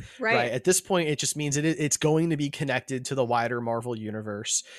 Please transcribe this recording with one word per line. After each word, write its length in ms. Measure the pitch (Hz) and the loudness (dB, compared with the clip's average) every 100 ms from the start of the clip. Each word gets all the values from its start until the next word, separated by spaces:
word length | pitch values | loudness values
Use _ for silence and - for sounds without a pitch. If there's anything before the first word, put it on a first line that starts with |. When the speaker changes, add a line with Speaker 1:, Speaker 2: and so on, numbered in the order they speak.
| - - | -16 -4
Speaker 1:
Right. 160 | 226 | 0
Speaker 2:
Right? 160 | 240 240 | 2 2
At 140 | 127 | 0
this 160 | 180 180 | 2 2
point, 280 | - 180 156 | 2 0 2
it 120 | 147 | 0
just 160 | 143 151 | -2 -2
means 200 | 147 139 | 0 0
it, 80 | |
it's 340 | 156 156 151 - | 0 0 0 2
going 320 | 151 160 165 | 4 4 2
to 60 | 156 | 0
be 140 | 143 | -2
connected 540 | - 143 127 - 131 | -4 -2 -2 -2 -6
to 100 | 127 | -4
the 100 | 135 | -2
wider 360 | 117 120 117 120 | 2 2 2 -2
Marvel 340 | 117 117 123 110 | -2 -2 -4 -6
universe 680 | 107 107 107 104 113 - - | -6 -6 -6 -6 -2 -4 -4